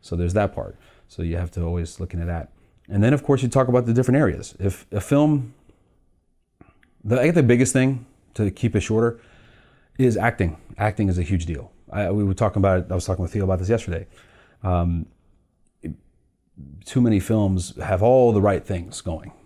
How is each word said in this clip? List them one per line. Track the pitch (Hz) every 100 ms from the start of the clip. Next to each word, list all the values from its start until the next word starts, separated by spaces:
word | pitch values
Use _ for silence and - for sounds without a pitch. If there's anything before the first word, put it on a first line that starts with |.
So | - 85
there's | 87
that | 92 101
part. | - 50 - _ _ _
So | -
you | 85 85
have | 87
to | -
always | 85 87 82 -
look | 95
into | 85
that. | 85 85 - _ _ _ _
And | 101
then, | 107
of | 139
course, | - 135
you | 123
talk | 135 127
about | 123
the | 117
different | 117 123 131
areas. | 135 78 - -
If | 98 90 -
a | 104
film, | - 143 151 147 120 - _ _ _ _ _ _ _ _ _ _ - _ _ _
the, | 104 123
I |
think | 135
the | 170
biggest | 127 120 131
thing | 131 131 131 - _ _
to | - 107
keep | - 120
it | 101
shorter | - 110 117 117 _ _ - _ _ _ _ -
is | 127 107
acting. | 110 - 87 78 - -
Acting | 107 101 101
is | 90
a |
huge | 85 92
deal. | 80 78 - _ _
I, | - 98
we | 101
were | 101
talking | 95 110 101
about | 98 92
it, | 85
I |
was | 92
talking | - 90
with | 90
Theo | 107
about | 95 92
this | 92
yesterday. | 117 - 82 95 _ _ _ _ _
Um, | 92 90 87 85 76 _ _ _ _ _ _ _
it, | - - _ _ _ _ _ _ 69 73 -
too | 131
many | 120 104
films | 92 110 101 95 87 -
have | 85 95
all | 110 131 123
the | 107
right | 101 92
things | - 90 85 -
going | - 82 - -